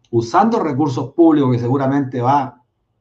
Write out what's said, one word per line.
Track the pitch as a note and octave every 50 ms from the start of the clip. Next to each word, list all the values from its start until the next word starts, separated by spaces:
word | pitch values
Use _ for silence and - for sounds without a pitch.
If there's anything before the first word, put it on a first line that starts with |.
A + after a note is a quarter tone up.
| _ _
usando | A#2 A#2 A#2 - - F#3 G#3+ A3+ A#3+ G#3+
recursos | E3+ D3+ C3+ B2+ D#3 C#3+ B2 D3 C3+ - -
públicos | - E3 D#3+ D3+ D3+ C3+ B2+
que | B2 A#2
seguramente | A#2+ A#2+ C3+ C#3 C3+ C3 C#3 C#3+ C3+ B2+ C3 B2
va | A#2+ B2+ C#3+ C#3+ B2+ B2 - _ _ _ _ _ _ _ _ _